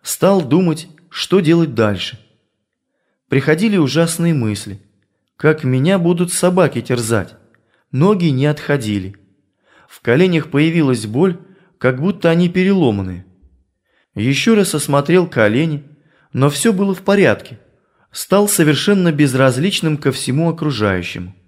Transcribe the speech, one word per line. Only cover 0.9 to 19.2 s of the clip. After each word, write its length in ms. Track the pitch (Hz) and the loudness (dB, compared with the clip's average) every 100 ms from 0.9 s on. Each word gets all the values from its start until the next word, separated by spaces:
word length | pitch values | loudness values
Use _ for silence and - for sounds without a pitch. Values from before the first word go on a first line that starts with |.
| _ _ | _ _
что 300 | - - 185 | -12 0 0
делать 340 | 156 170 160 | 4 2 2
дальше. 460 | 113 110 95 - - _ _ _ _ _ _ _ _ _ _ _ | 0 -2 -2 -8 -14 _ _ _ _ _ _ _ _ _ _ _
Приходили 500 | 135 143 160 220 202 | -2 0 0 0 2
ужасные 560 | 139 147 165 165 170 | 0 0 -2 0 0
мысли, 460 | 156 110 104 - 98 _ _ _ _ _ | 0 -2 -4 -10 -16 _ _ _ _ _
как 280 | _ 147 156 | _ 0 0
меня 340 | 131 127 151 196 | 0 0 2 2
будут 340 | 170 175 175 | 0 0 -2
собаки 500 | - 180 185 156 - | 0 0 2 0 -2
терзать. 540 | 117 120 110 113 85 - _ _ _ _ _ | -4 -4 0 -2 -2 -14 _ _ _ _ _
Ноги 360 | 131 185 202 170 | 0 2 2 0
не 180 | 131 | 0
отходили. 720 | 147 147 - 143 107 101 95 - _ _ _ _ _ _ _ | 0 -2 -2 -2 0 -4 -6 -14 _ _ _ _ _ _ _
В 120 | - | -8
коленях 480 | - 131 185 165 - | 0 2 4 2 -2
появилась 560 | 135 160 165 139 120 | 0 2 2 0 0
боль, 340 | 107 120 185 175 - _ _ _ | -2 0 0 0 -14 _ _ _
как 220 | 127 127 | -2 0
будто 300 | 175 - 170 | -4 0 0
они 200 | 170 180 | 2 2
переломанные. 760 | 180 185 196 139 101 95 90 - _ _ _ _ _ _ _ _ | 0 0 2 2 0 -6 -10 -16 _ _ _ _ _ _ _ _
Еще 400 | - 117 139 226 | -4 -2 0 2
раз 200 | 220 185 | 2 2
осмотрел 520 | 151 151 143 143 180 180 | -2 0 0 2 2 2
колени, 560 | 127 104 117 165 147 - _ _ _ _ | 2 2 2 -2 -4 -10 _ _ _ _
но 180 | 123 139 | 0 0
все 240 | 143 233 | 2 0
было 200 | 190 196 | 2 -2
в 80 | 185 | -2
порядке. 580 | - 202 156 101 - 120 _ _ _ _ _ | 0 2 4 2 -6 -20 _ _ _ _ _
Стал 360 | - - 196 208 | -16 -2 0 2
совершенно 640 | - 156 139 - 202 175 | 2 2 2 0 2 2
безразличным 840 | 147 | 2